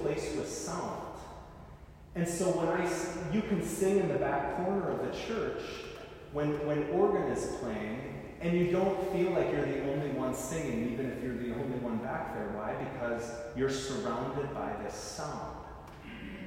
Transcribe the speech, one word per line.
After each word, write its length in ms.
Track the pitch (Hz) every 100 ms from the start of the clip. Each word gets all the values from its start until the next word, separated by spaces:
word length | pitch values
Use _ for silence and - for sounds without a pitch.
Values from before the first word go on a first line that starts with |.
place 340 | 165 - - -
with 100 | -
sound. 540 | - 175 175 - - - - - - - - - - - - -
And 160 | 175 170
so 220 | 185 180
when 160 | 170 165
I 180 | 175 -
s-, 320 | - - - 156
you 80 | 214
can 220 | 214 180
sing 340 | - - 190 202
in 100 | 165
the 120 | -
back 360 | - - - -
corner 340 | 185 196 165
of 80 | -
the 180 | - -
church 460 | - 113 - - - - - - - - -
when, 320 | 147 151 147 151
when 200 | 147 -
organ 320 | 175 208 185 147
is 260 | 117 - -
playing, 640 | 120 104 107 123 139 - - -
and 160 | 170 175
you 160 | 175
don't 400 | 185 190 - -
feel 200 | 175 175
like 200 | - -
you're 140 | 147 139
the 260 | 139 139
only 200 | 147 143
one 240 | 127 127 -
singing, 580 | - 165 143 113 120
even 140 | 117 -
if 120 | -
you're 140 | 131 113
the 220 | 120 123
only 200 | 135 123
one 180 | 120 110
back 380 | 131 160 - 110
there. 140 | 104
Why? 260 | 104 107 135
Because 560 | 123 - 117 110 - - - 127
you're 100 | 135
surrounded 840 | 135 - 117 117 120 135 143 135
by 180 | 107 104 -
this 100 | 101
sound. 640 | - - - 151 107 - - - - - - - - - -